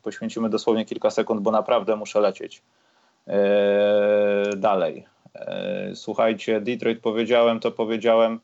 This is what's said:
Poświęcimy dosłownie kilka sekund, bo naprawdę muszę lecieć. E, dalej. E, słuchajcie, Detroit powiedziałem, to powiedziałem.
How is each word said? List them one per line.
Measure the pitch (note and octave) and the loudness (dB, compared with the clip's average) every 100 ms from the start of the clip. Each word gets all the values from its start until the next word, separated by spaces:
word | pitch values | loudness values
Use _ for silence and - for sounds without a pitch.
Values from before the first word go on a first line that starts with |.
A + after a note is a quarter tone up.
Poświęcimy | G#2+ - A2+ A2+ A2+ | -12 -8 -8 -4 -2
dosłownie | G#2+ - A2 G#2+ | 0 0 0 -2
kilka | - G#2+ | -2 -2
sekund, | A2+ G#2 A2 | 0 -2 0
bo | G#2 | 0
naprawdę | A2 - A#2+ G2 G#2+ | 0 2 0 0 -4
muszę | G#2 G#2+ | -2 0
lecieć. | G#2 F#2+ - - _ _ _ _ _ _ - | 0 -2 -12 -16 _ _ _ _ _ _ -6
E, | G2+ G2+ G2+ G2+ G2+ G#2 G#2 G#2 G#2 G#2 G2+ G2+ G2 | 0 2 4 4 4 4 2 2 2 2 0 -2 0
dalej. | G#2+ F#2+ E2 E2 - _ _ - | 0 2 0 -4 -16 _ _ -16
E, | - F#2+ F#2+ F#2+ G2 F#2+ | -10 -8 -6 -6 -8 -10
słuchajcie, | - G#2 A2+ G#2+ - A2 | -10 0 0 0 0 -2
Detroit | G#2 A#2 A#2 A#2 | -2 -4 -2 -2
powiedziałem, | A#2+ A2 A2+ A#2+ A#2 A2+ | -2 -2 2 4 4 2
to | A#2 | -2
powiedziałem. | - A2 A2 A#2 A2+ A2+ A2+ | -2 -4 0 2 4 4 0